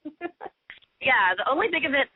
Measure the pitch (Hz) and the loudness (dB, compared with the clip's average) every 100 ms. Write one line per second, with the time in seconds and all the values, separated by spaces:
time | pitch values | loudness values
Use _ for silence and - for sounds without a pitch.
0 | 302 302 349 - - - - - _ _ | -18 -14 -14 -14 -20 -20 -20 -20 _ _
1 | 262 240 185 185 - 294 440 320 320 277 | 0 4 2 2 0 0 0 -2 0 0
2 | 262 | 0